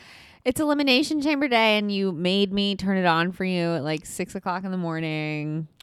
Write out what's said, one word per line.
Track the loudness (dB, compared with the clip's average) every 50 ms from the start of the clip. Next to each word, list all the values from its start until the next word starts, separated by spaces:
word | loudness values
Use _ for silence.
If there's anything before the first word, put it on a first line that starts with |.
| -20 -20 -20 -20 -20 -20 -16 -6 -4
"It's | -2 0 0
Elimination | 2 0 2 2 4 4 4 4 4 2 0 0
Chamber | 0 0 0 2 2 2
Day," | 4 4 4 4 4 2
and | 0 0
you | 0 0 0 0
made | -2 0 0 2 2 2 2 2
me | 2 0 0 0 -2
turn | -2 -2 0 0 2
it | 4
on | 4 4 2 2 0
for | -2 -4 -4
you | -2 0 0 0 0 -2
at, | -2 -2
like, | -4 -4 -4 -6
six | -8 -8 -8 -8 -6 -8
o'clock | -8 -6 -6 -6 -4 -4
in | -6
the | -4
morning. | -4 -4 -4 -4 -4 -4 -4 -4 -4 -4 -4 -4 -4 -4 -4 -4 -6 -6 -8 _ _